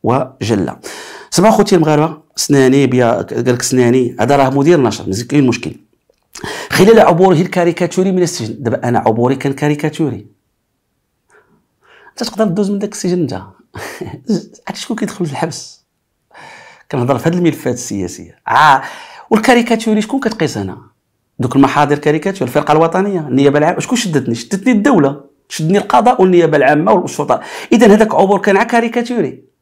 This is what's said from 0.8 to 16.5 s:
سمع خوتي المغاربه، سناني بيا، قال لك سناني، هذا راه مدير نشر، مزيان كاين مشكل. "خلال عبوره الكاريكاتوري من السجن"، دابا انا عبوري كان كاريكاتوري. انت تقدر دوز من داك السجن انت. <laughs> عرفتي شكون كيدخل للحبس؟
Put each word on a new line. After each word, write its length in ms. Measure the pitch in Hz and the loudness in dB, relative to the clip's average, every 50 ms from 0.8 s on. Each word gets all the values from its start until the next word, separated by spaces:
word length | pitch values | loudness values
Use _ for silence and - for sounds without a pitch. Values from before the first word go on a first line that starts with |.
| - - - - - - - - - _ | -16 -18 -16 -16 -18 -18 -20 -20 -16 _
سمع 200 | - - 180 220 | 0 2 4 4
خوتي 260 | 214 208 208 214 208 | 4 4 2 2 4
المغاربه، 400 | 175 156 156 151 147 151 165 160 - _ _ _ | 2 4 2 2 2 2 0 -4 -10 _ _ _
سناني 500 | - - - 143 139 131 131 131 139 139 | -10 -2 2 4 4 4 4 4 4 2
بيا، 260 | 131 123 127 123 113 123 101 | 2 2 2 2 2 2 -2
قال 320 | 104 - - 120 120 127 123 | -4 -6 -6 -4 -2 -2 -2
لك 80 | 123 | -2
سناني، 540 | - - - 127 123 120 123 131 123 117 - - | -2 -2 0 2 2 4 4 2 0 -2 -2 -2
هذا 160 | 107 123 143 | 0 2 2
راه 140 | 139 135 131 | 2 2 2
مدير 300 | 135 139 139 160 175 156 | 0 2 2 4 4 4
نشر، 280 | 131 110 110 - - 95 | 2 0 -2 -4 -8 -6
مزيان 200 | 95 104 120 - | -6 -6 -6 -2
كاين 180 | 135 147 135 | 0 2 2
مشكل. 260 | 123 117 - - 78 - - _ _ _ _ _ _ _ _ _ _ _ - - - - - - - | 2 0 -2 -6 -12 -14 -14 _ _ _ _ _ _ _ _ _ _ _ -14 -14 -12 -12 -14 -10 -6
"خلال 300 | - 147 185 208 226 220 | 0 4 6 6 6 6
عبوره 340 | - - 180 165 190 190 175 | 6 4 4 4 4 4 4
الكاريكاتوري 760 | 147 185 180 - 180 175 175 170 - 180 170 - 185 185 196 | 2 0 0 -2 0 0 0 0 -2 -4 -4 -2 -2 -2 0
من 100 | 185 185 | 0 0
السجن"، 340 | 180 160 - - 113 110 120 113 | 0 -2 -2 -8 -8 -10 -10 -6
دابا 300 | 127 113 110 - - 120 | -4 -4 -4 -2 -2 0
انا 100 | 120 120 | 0 0
عبوري 380 | - 113 110 113 120 127 135 | 0 0 0 0 0 0 -2
كان 160 | 131 - 139 | -2 -4 -6
كاريكاتوري. 760 | 135 139 147 147 147 147 - 151 151 - 165 143 113 95 104 - _ _ _ _ _ _ _ _ _ _ _ _ _ _ _ _ _ _ _ _ _ _ _ _ _ _ _ _ _ _ _ _ _ _ _ - | -4 -2 -2 -2 -2 -2 -4 -6 -4 -4 -4 -4 -4 -8 -14 -20 _ _ _ _ _ _ _ _ _ _ _ _ _ _ _ _ _ _ _ _ _ _ _ _ _ _ _ _ _ _ _ _ _ _ _ -20
انت 140 | _ - 240 | _ -12 -12
تقدر 200 | 220 - 190 220 | -10 -8 -8 -8
دوز 260 | 196 165 208 202 190 | -6 -4 -6 -6 -6
من 80 | 202 196 | -6 -8
داك 140 | 202 202 | -10 -10
السجن 280 | - - - 180 180 180 | -12 -10 -8 -6 -4 -4
انت. 120 | 160 127 | -6 -6
<laughs> 100 | 101 95 - - _ _ _ _ _ - - - - - 359 - - - _ - 214 170 - - - _ _ - | -8 -12 -14 -18 _ _ _ _ _ -18 -16 -16 -16 -16 -16 -16 -16 -16 _ -8 -8 -8 -8 -14 -20 _ _ -14
عرفتي 140 | 196 - | -14 -14
شكون 140 | - - 233 | -10 -10 -8
كيدخل 280 | 214 - - - - 180 | -8 -8 -10 -6 -8 -8
للحبس؟ 580 | 151 139 - - 165 - - - - - _ _ _ _ _ _ _ _ _ _ _ _ - - - | -8 -6 -6 -8 -8 -8 -12 -16 -20 -20 _ _ _ _ _ _ _ _ _ _ _ _ -20 -20 -20